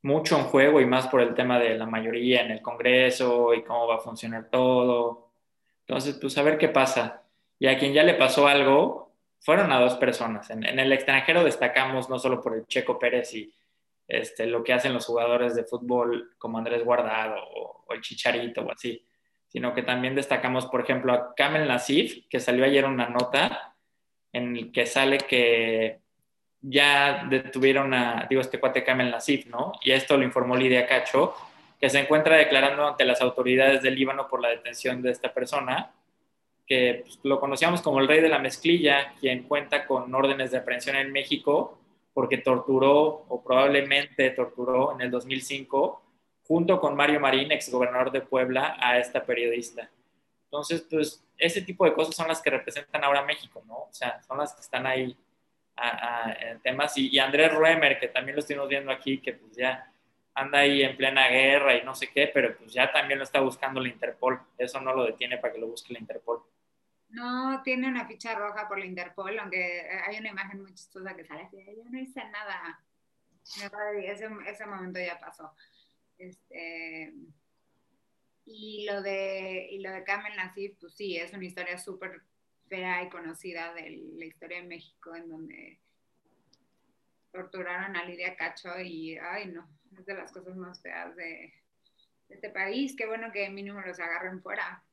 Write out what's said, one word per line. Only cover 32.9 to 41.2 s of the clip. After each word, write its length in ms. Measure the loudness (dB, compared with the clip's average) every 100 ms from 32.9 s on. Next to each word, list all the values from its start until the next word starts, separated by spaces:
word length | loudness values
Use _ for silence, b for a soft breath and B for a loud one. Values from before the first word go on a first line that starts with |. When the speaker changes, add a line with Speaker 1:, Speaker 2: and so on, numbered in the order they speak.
| 4
Speaker 1:
las 160 | 2 4
autoridades 600 | 2 2 2 6 6 6
del 140 | 2 2
Líbano 320 | 0 -2 -4
por 120 | -2
la 80 | -2
detención 540 | -2 -6 -6 -4 -2
de 80 | -4
esta 240 | -2 -4
persona, 560 | -4 -4 -4 -2 -4 -6 _ _ _ _ _ _ _ _
que, 340 | 2 4 0
pues, 160 | -8 -8
lo 160 | 0 0
conocíamos 420 | 0 2 2 2
como 160 | 2 2
el 80 | 6
rey 120 | 6
de 80 | 6
la 100 | 2
mezclilla, 760 | -2 -2 2 4 4 2 0 -4
quien 240 | -2 -2
cuenta 420 | -2 -4 0 -2 0
con 280 | -2 -2
órdenes 380 | 0 0 0 -2
de 60 | -4
aprehensión 380 | -4 -4 -2 -2
en 140 | -2
México 680 | -4